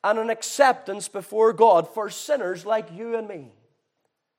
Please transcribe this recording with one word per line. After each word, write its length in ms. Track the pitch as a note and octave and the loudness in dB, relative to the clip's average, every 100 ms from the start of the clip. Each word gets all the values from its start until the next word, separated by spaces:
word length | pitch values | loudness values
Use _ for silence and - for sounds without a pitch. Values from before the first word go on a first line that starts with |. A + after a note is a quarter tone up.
and 160 | G3 A3 | -2 -2
an 100 | A3+ | -2
acceptance 800 | A3 - - C4+ A#3+ - G3+ E3+ | -6 -2 2 4 2 -4 -12 -10
before 440 | G3+ F3+ G#3+ A3 | -12 -6 2 2
God 360 | E3+ A3+ F3+ - | 6 6 6 2
for 220 | A3 G#3 | -6 -10
sinners 560 | - - C#4+ F#3 F3+ F#3+ | -8 -4 -4 -4 -6 -4
like 260 | A3 E3+ | -4 -4
you 240 | E3+ A#3 A3+ | -12 -8 -8
and 120 | G#3+ | -8
me. 260 | F3+ B2 _ _ _ _ _ _ _ _ | -14 -18 _ _ _ _ _ _ _ _